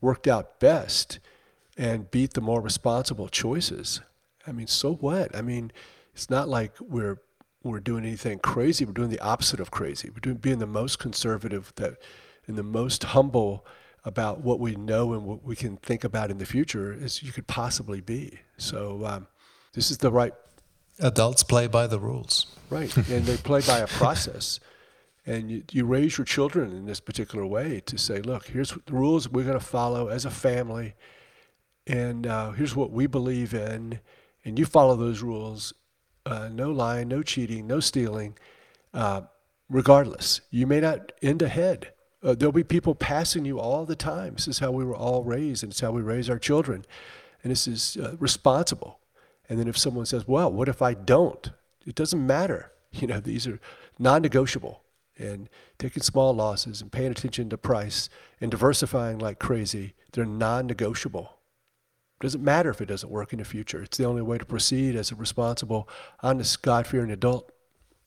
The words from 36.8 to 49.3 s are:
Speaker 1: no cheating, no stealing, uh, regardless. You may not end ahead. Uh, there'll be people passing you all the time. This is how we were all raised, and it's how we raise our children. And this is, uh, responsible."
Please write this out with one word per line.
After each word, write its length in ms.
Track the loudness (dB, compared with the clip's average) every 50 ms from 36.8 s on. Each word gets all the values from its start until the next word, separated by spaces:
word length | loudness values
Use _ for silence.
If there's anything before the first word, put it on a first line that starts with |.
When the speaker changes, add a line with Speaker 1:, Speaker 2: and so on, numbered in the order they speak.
| 0 0 0 -2 -2 -2
Speaker 1:
no 160 | -2 -2 -2
cheating, 440 | -2 -2 -2 -2 -2 -4 -6 -4 -2
no 120 | 0 0
stealing, 580 | 0 2 2 2 0 0 -2 -4 -6 -8 -10 -14 -20 -20 -20 _ _ _ _ _ _ _ -4
uh, 280 | -2 0 0 0 -2 -6 -10 _ _ _ _ _ _ _ _
regardless. 720 | 0 2 6 6 6 6 4 0 -4 -6 -4 -4 -4 -4 -6 _
You 160 | -4 -2 0 2
may 120 | 2 2
not 320 | 2 0 -2 -4 -6 -14 -14 _
end 200 | -2 -2 0 2
ahead. 520 | 0 0 0 0 0 0 0 -2 -6 -16 -20 _ _ _ _ _
Uh, 120 | 0 2 2
there'll 200 | 4 4 4 4
be 100 | 4 2
people 320 | 4 2 2 2 2 0
passing 480 | 0 0 0 0 0 0 0 0 -2 -2
you 140 | -2 -2 -2
all 260 | 0 0 0 0 0
the 100 | -2 -4
time. 400 | -4 -4 -4 -4 -4 -6 -8 -6
This 120 | -6 -4 -4
is 120 | -2 -2
how 120 | 0 0
we 140 | 0 0 -2
were 100 | -2 -4
all 280 | -2 0 0 0 0 0
raised, 400 | 0 -2 -2 -2 -2 -2 -4 -6
and 80 | -6
it's 100 | -4 -2
how 100 | -2 0
we 100 | 0 0
raise 280 | 0 0 0 -2 0 0
our 100 | -2 -2
children. 460 | 2 4 4 4 4 2 -2 -6 -8 -14 -18 -20 -20 -20 -20 -20 -20 -20 _ _ -4
And 80 | -2
this 140 | 0 0 0
is, 320 | -2 -2 -2 -2 -4 -4 -4
uh, 200 | -6 -6 -4 -2
responsible." 800 | 0 0 0 4 6 6 6 6 4 2 -2 -4 -8 -14 -16 _ _ _ _ _ _ _